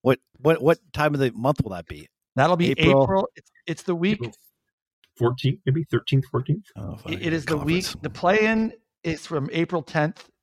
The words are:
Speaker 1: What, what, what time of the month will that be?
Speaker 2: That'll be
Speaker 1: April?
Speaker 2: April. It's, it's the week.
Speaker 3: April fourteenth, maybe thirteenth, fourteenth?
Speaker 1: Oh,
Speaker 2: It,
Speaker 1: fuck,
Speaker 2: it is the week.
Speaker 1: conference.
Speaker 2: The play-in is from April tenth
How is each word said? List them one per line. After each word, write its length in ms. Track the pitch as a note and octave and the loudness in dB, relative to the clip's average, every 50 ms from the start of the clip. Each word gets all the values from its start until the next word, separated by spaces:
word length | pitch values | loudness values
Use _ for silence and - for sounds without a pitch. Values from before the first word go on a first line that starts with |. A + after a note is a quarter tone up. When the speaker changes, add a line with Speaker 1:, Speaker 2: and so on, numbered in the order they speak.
| - | 4
Speaker 1:
What, 160 | C3 B2+ - _ _ _ - | 2 2 2 _ _ _ -2
what, 220 | B2+ D#3 E3 - | 2 2 2 4
what 180 | A#2+ D#3+ E3 - _ _ - | 4 2 2 2 _ _ -4
time 200 | - D3+ D3+ D3 | -2 0 0 2
of 40 | C#3 | 0
the 120 | C3+ B2 | 0 -2
month 320 | A#2 G#2+ A#2 C#3 D3 - - | -2 -2 -2 -2 0 0 -2
will 80 | G#2+ | -4
that 160 | F#2+ F2 E2 | -4 -10 -10
be? 200 | - D#2+ D2 D2+ _ _ _ _ _ _ | -12 -16 -16 -16 _ _ _ _ _ _
Speaker 2:
That'll 180 | C3 C3+ E3 F3+ | 2 2 2 2
be 160 | E3+ F3 - | 2 2 0
Speaker 1:
April? 320 | C3+ - D#3+ C#3 C#3 C3+ C#3 | 2 2 4 6 6 6 4
Speaker 2:
April. 240 | - F#3+ F#3+ - - _ | 4 2 -2 -2 -4 _
It's, 160 | - _ _ _ _ _ | -20 _ _ _ _ _
it's 160 | - D#3+ - - | -10 -10 -8 -4
the 100 | - F3 | -6 -2
week. 200 | E3+ F3 G3+ G#3+ G#3 | 0 0 0 0 -2
Speaker 3:
April 100 | A#2+ A2 - _ _ _ _ _ _ _ _ _ _ _ _ _ _ _ _ | -4 -10 -10 _ _ _ _ _ _ _ _ _ _ _ _ _ _ _ _
fourteenth, 420 | - A#2+ A#2+ B2+ - - C3 - - _ | 0 0 0 0 2 0 -2 -2 0 _
maybe 180 | C3 C3+ E3 D#3+ _ | 0 0 0 -2 _
thirteenth, 340 | - F3+ - - C#3+ C3+ C3+ - | -2 -2 0 2 0 0 0 0
fourteenth? 320 | - B2 C3 - D3+ G#3+ - _ _ | -4 -4 -2 -2 -4 -4 -4 _ _
Speaker 1:
Oh, 160 | G#2 A2 - A2 | -12 -12 -10 -12
Speaker 2:
It, 60 | G#2+ | -12
Speaker 1:
fuck, 100 | - E3 | -10 -10
Speaker 2:
it 220 | E3 - E3+ E3 D#3+ | -8 -6 -4 -2 -2
is 120 | D#3+ C3+ | -2 -2
the 120 | C#3+ D#3+ | -2 -4
week. 260 | D3 C#3+ D3+ E3+ F3+ F3+ | -2 0 0 0 0 -2
Speaker 1:
conference. 180 | - - - - | -4 -10 -8 -10
Speaker 2:
The 60 | - | -12
play-in 640 | - - - F3 G3+ G#3+ G#3+ A3 A3+ A3 A3 A3 - _ _ _ _ _ - | -8 0 2 2 4 4 4 2 2 0 0 -2 -6 _ _ _ _ _ -6
is 240 | E3+ D#3+ D3+ - | -6 -6 -6 -8
from 220 | - E3 D3 C#3 D3 | -6 -4 -4 -4 -2
April 300 | - E3 E3+ E3 F3+ E3 | -2 -2 -2 0 -2 -6
tenth 480 | D3+ - - D#3+ D3+ D#3 - - - _ _ _ | -4 -2 0 0 0 0 -2 -8 -20 _ _ _